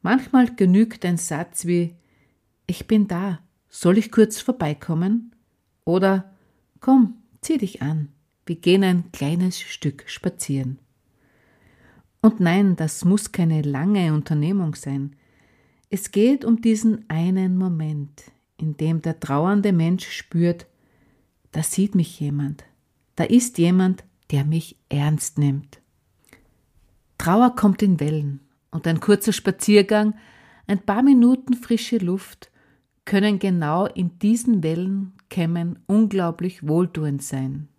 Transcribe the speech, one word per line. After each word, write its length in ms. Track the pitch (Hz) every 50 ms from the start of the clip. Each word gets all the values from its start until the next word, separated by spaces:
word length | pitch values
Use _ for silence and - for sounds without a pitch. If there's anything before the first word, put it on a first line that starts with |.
Manchmal 500 | - 180 233 262 262 - - 254 247 233 240
genügt 480 | - 202 180 180 202 226 226 - - -
ein 120 | 175 175
Satz 480 | 170 - - 160 143 175 - - - -
wie, 300 | 170 175 175 175 165 170 _ _ _ _ _ _ _ _ _ _ _ _ _ _
„Ich 220 | - 175 - - -
bin 180 | 220 214 202
da, 320 | 202 180 170 190 202 180 - _ _ _ _ _ _
soll 300 | - - - 175 185 226
ich 120 | 220 -
kurz 300 | - 233 214 214 - -
vorbeikommen?“ 920 | - - 247 - 175 147 151 - - - 165 160 175 196 220 233 226 - _ _ _ _ _ _ _ _ _ _ _
Oder, 500 | 160 170 185 190 190 190 190 185 - - _ _ _ _ _ _ _ _ _
„Komm, 380 | - 262 262 262 233 185 - - _ _ _ _
zieh 180 | - - 320 269
dich 240 | 202 185 - -
an, 260 | 147 143 156 156 147 143 _ _ _ _ _ _ _
wir 100 | - 165
gehen 260 | 165 - 175 180 196
ein 300 | 196 185 180 175 170 -
kleines 480 | - - 139 143 170 170 185 185 180 -
Stück 420 | - - - - - 147 135 - - -
spazieren.“ 720 | - - - 180 175 - - - 139 135 131 123 139 - _ _ _ _ _ _ _ _ _ _ _ _ _ _ _ _ _ _ _ _ _ _ _ - _ _ _ _
Und 200 | - 220 220 -
nein, 340 | 185 170 175 196 202 196 180
das 300 | - 160 151 - - -
muss 260 | 175 196 208 - -
keine 320 | - - 170 160 160 156
lange 500 | 147 143 139 135 156 196 208 202 180 160
Unternehmung 600 | 151 151 147 - 160 151 147 165 196 196 175 156 143
sein. 400 | - - 139 139 139 139 143 - _ _ _ _ _ _ _ _ _ _ _ _ _ _ _
Es 220 | 208 190 - -
geht 340 | - 196 214 247 285 269 -
um 160 | 233 226 220
diesen 480 | 233 226 220 214 220 220 214 214 - _
einen 480 | 160 160 170 180 185 190 190 185 185
Moment, 680 | 185 185 185 170 156 160 151 151 147 143 147 147 - - - _ _ _ _ _
in 200 | - 156 156 147
dem 260 | - 151 160 165 160
der 180 | - 165 160 -
trauernde 520 | - - 139 147 165 185 202 208 196 208
Mensch 380 | 190 170 160 170 180 185 - -
spürt, 560 | - - - _ - 165 170 175 175 170 - _ _ _ _ _ _ _ _ _ _ _ _ _ _ _ _ _
„Da 100 | - 151
sieht 320 | 160 - - - 196 208 202
mich 240 | 185 165 - - -
jemand, 460 | 147 143 143 143 143 139 147 - - _ _ _ _ _ _ _ _ _ _
da 80 | -
ist 360 | 156 - 233 247 240 - - -
jemand, 440 | 170 175 180 185 185 185 185 - - _ _ _ _ _
der 120 | 147 139 139
mich 320 | 151 160 165 - - - _ _ _
ernst 500 | - 143 143 151 151 143 - - _ -
nimmt.“ 420 | 147 143 135 143 147 _ - _ _ _ _ _ _ _ _ _ _ _ - _ _ _ _ _ _ _ _ _ _ _ _ _ _ _ _ _
Trauer 360 | - 165 185 220 247 247 247
kommt 280 | - 214 208 185 -
in 180 | 208 196 180 156
Wellen 400 | 147 147 156 156 147 143 139 139 _ _ _ _ _ _
und 120 | - 165 - 165
ein 100 | 165 160
kurzer 340 | - - 202 202 - 226
Spaziergang, 800 | 202 - - 196 190 - - - 208 202 196 196 214 208 214 214 214 - - - _ _ _ _ _ _ _
ein 140 | - 202 185
paar 220 | - - 196 226
Minuten 520 | 254 285 277 247 233 240 254 254 - - 247
frische 440 | 240 - - 233 220 - - 240 220
Luft 520 | 190 175 185 196 - - - _ - _ _ _ _ _ _ _ _ _ _ _ _
können 340 | - 208 196 202 214 208 190
genau 480 | - 196 185 175 160 147 156 175 202
in 320 | - - - 180 170 - -
diesen 460 | - 208 226 233 233 254 226 190 156
Wellenkämmen 1120 | 160 165 170 180 190 196 196 196 185 - _ _ _ - 185 165 165 170 170 170 170 - - _
unglaublich 800 | - 196 214 226 202 196 190 175 170 165 - 170 185 180 - -
wohltuend 560 | 147 156 170 185 175 - 165 156 147 139 139
sein. 460 | 143 - - 135 131 131 139 143 151 - _